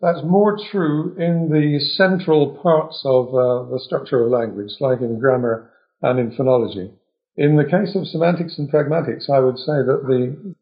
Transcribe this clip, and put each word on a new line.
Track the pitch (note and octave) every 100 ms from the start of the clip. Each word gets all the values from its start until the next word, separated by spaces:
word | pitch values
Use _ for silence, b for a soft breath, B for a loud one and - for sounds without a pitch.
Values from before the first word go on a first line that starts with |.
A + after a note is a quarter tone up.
that's | F3+ D#3+ D#3
more | G3 G#3 G3+ -
true | G3 D#3 D3+ E3+ -
in | E3+ E3+ D#3+
the | D3+ D3+ D3 - -
central | F#3+ F#3 - D#3 C#3 -
parts | F3 D#3 D#3 - C#3
of, | B2+ B2
uh, | B2+ B2 B2 B2
the | B2+ -
structure | D#3+ - B2+
of | A#2
language, | B2 A2 G2 G2+ -
like | C3+ B2
in | A#2+ A2+
grammar | C3 B2+ A#2+ A2+ b b b -
and | B2+ B2+
in | A#2
phonology. | - C3 B2 G#2 F#2+ F#2+ _ _ _ _ -
In | D3 D3+
the | C#3+
case | F#3 F#3+ F#3+
of | D3
semantics | D#3+ E3+ E3+ E3 -
and | C#3
pragmatics, | D3+ C#3+ D#3+ C3 A2+ -
I | C#3
would | B2+ B2
say | - D3 B2
that | C3+ C3
the, | B2+ B2+ D3+ G3+ -